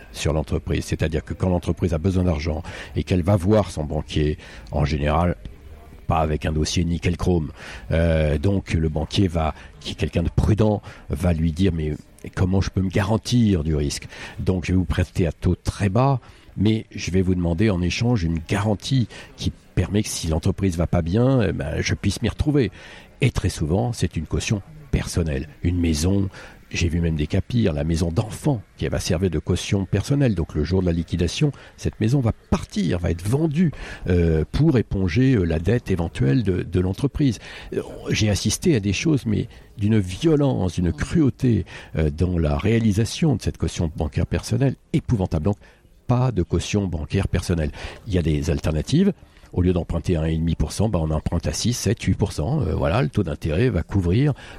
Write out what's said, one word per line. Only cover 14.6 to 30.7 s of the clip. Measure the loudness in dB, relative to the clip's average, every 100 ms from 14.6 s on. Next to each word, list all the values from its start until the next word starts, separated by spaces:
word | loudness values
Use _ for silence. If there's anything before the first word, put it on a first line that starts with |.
| 0
je |
vais | 0
vous |
prêter | 2 0 -2 0 -2
à |
taux | 0 0
très | 0 -2 -2 0
bas, | 2 2 0 -4 -20 -14 0
mais | 2 2 -2
je | -10 -2
vais | 2
vous | 2 2
demander | 0 2 2
en | 2
échange | 0 0 0 2
une | 0 -2 -2
garantie | -2 0 -2 0 0 0 -6 -20 -8
qui | -6 -6 -6 -4
permet | 0 0
que | -2
si | -4 -2
l'entreprise | 0 0 0 0 0
va | 0
pas | 0
bien, | 2 2 4 4
eh | 2
ben, | -2 -4 -4
je | -2
puisse | -2 -2 -2
m'y | -2
retrouver. » | -2 0 2 0 -4 -16 -20 -20 -2
Et | 0
très | 0 -2
souvent, | -2 0 0 0
c'est | -2 -4 -4
une | -4
caution | -4 -2 -4 -4 -16 -4
personnelle. | -4 -2 -2 -2 -2 -6 -4
Une | -2 0
maison, | 0 0 2 2 0 -6 -18 -20 -10
j'ai | -4 0
vu | 0
même | 0 0
des | 0
cas | -2
pires, | 0 0 2
la | 0
maison | 0 0 0
d'enfants | -2 -4 -4 -2 -2 -6 -6
qui | -4
va | -2
servir | -2 0 0
de | 0
caution | -2 -2 0 -2 0
personnelle. | -2 0 2 2 2
Donc | -2
le | -2
jour | 0